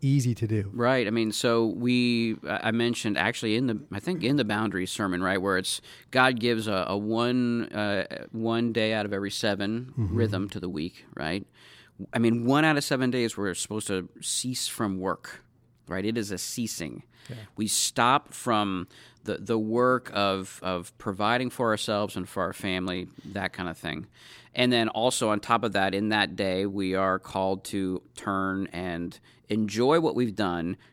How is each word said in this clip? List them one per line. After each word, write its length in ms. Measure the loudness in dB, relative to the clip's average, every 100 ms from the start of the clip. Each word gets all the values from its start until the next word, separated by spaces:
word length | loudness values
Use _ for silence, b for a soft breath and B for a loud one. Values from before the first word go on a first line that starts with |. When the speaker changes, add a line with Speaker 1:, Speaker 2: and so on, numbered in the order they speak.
Speaker 1:
easy 340 | 4 4 4 0
to 100 | 2
do. 220 | 0 0
Speaker 2:
Right. 340 | 2 4 4 4
I 40 |
mean, 200 | 2 2
so 360 | 2 4 4 4
we, 680 | 2 2 4 4 2 0 -2 -4
I 220 | -2 0
I 40 |
mentioned 460 | 2 2 0 0 0
actually 380 | 0 0 0 2
in 120 | 2
the, 120 | -2 -6
I 80 | -6
think 200 | -4 -2
in 140 | 2 2
the 80 |
Boundaries 480 | 2 2 0 0 -4
sermon, 320 | -2 -2 0
right, 180 | 0 0
where 160 | 2 0
it's 220 | 0 -6 B B -2
God 300 | 4 4 4
gives 260 | 0 0 0
a, 160 | 0 0
a 80 | -2
one, 720 | 0 0 2 2 2 0 -2
uh, 560 | -2 0 0 -2 -8 -10
one 400 | -4 0 0 0
day 200 | 2 2
out 120 | 0 0
of 80 |
every 180 | -2 -2
seven 600 | 0 0 0 -2 -4 -6 -2
Speaker 1:
Mm-hmm. 160 | 0 2
Speaker 2:
rhythm 340 | 2 0 -4
to 100 | -6
the 80 | -6
week, 380 | -4 -6 -8 -16 -8
right? 300 | -4 -4 -6 B B B B -16 -6
I 60 | 2
mean, 240 | 2 4 4
one 200 | 4 4
out 100 | 2
of 80 |
seven 280 | 0 0 2
days 260 | 2 0 0
we're 160 | -4
supposed 340 | -4 -4 -6 -2
to 220 | -4 -4 -10
cease 460 | -6 -4 -4 -4 -6
from 320 | -2 -2 0
work, 460 | -2 -4 -8 -18 _ _ _ _ -8
right? 180 | -4 -2
It 120 | -2
is 140 | -4
a 60 | -6
ceasing. 680 | -6 -4 -6 -6 -8 -10 -18 B B
Speaker 1:
Yeah. 60 | -16 -14 -4
Speaker 2:
We 120 | 0
stop 680 | 0 0 2 4 4 0
from 540 | -8 0 2 2 -2 -6 B B B
the, 140 | -8 -6
the 200 | 0 0
work 520 | 2 2 4 2 -2
of, 460 | 0 2 0 -4 -8
of 340 | -4 -4 -6 _
providing 520 | -8 0 2 2 0
for 200 | 0 0
ourselves 460 | 0 0 0 -2 -4
and 120 | -6
for 160 | -4
our 100 | -4
family, 540 | -2 -2 -2 -2 -4 -8 -14 -10
that 180 | -6 -6
kind 140 | -6 -8
of 80 | -8
thing. 300 | -8 -8 -10 B B B B 0
And 160 | 2
then 180 | 4 2
also 400 | 2 0 2 0
on 100 | 0
top 240 | 2 2
of 100 | 2
that, 200 | 2 2
in 160 | 2 0
that 260 | 2 0 0
day, 300 | 0 0 -2
we 300 | -2 0 2
are 240 | 2 0
called 440 | -2 -2 0 -2 -4
to 360 | -4 -2 -4 -8 -10
turn 520 | -4 -2 -2 -2 -4
and 460 | -6 -6 -6 -6 -10 b b -4
enjoy 500 | -2 0 2 4 4
what 160 | 2 0
we've 200 | -2 0
done 420 | 0 0 -4 -6 b